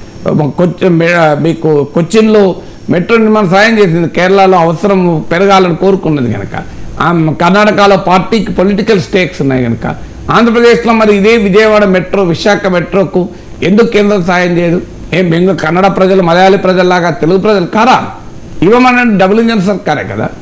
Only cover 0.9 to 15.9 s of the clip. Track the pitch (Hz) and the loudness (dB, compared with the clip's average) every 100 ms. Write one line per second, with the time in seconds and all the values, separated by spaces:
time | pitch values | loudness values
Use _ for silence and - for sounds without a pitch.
0.9 | 165 165 175 160 143 160 - 160 151 139 | 2 2 2 2 0 -2 -2 0 0 0
1.9 | - 165 220 220 214 196 - - - - | -2 0 2 2 4 2 -2 -10 -12 -4
2.9 | 165 175 226 220 214 190 190 220 220 196 | -4 0 2 2 2 2 2 2 2 2
3.9 | 165 165 - 180 196 190 185 165 160 196 | 0 -2 -2 2 4 4 4 2 0 0
4.9 | 190 175 160 - 165 196 190 185 160 190 | 0 0 -2 -2 0 2 2 2 0 0
5.9 | 190 160 147 120 107 101 - - - - | 0 0 -2 -2 -4 -8 -10 -12 -12 -10
6.9 | - 151 175 156 143 170 196 208 190 202 | -4 -2 0 0 0 0 2 2 2 2
7.9 | 190 180 185 - 226 175 175 190 202 220 | 2 2 0 0 -2 -2 -2 0 0 0
8.9 | 202 - 196 180 - 139 131 120 113 131 | 0 0 -2 -2 -4 -2 -2 -2 -4 -6
9.9 | 151 - - - 190 233 233 240 233 233 | -8 -12 -12 -4 0 2 2 4 2 2
10.9 | 226 220 202 208 233 202 196 220 214 202 | 0 2 2 2 2 2 2 2 2 2
11.9 | 185 185 196 185 165 220 202 196 180 170 | 0 -2 -2 -2 -2 -2 -2 0 -2 -2
12.9 | 196 180 185 180 - - - 165 214 233 | -2 -2 -2 -4 -8 -18 -6 0 2 2
13.9 | 208 202 202 175 180 175 175 170 170 - | 2 0 0 0 0 0 0 0 -2 -6
14.9 | - - 160 180 165 185 175 156 170 196 | -12 -6 -2 0 2 0 0 -2 0 2